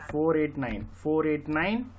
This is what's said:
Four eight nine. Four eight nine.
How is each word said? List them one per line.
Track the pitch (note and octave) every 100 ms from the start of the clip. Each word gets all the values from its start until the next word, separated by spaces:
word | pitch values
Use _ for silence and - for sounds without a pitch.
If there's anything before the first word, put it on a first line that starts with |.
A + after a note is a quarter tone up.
| -
Four | D3+ D#3+ D#3
eight | D3+ D3
nine. | B2+ G#2 A2+
Four | - D3+ D#3 D#3
eight | D3+ D3+
nine. | D#3 F#3 A3+ B3+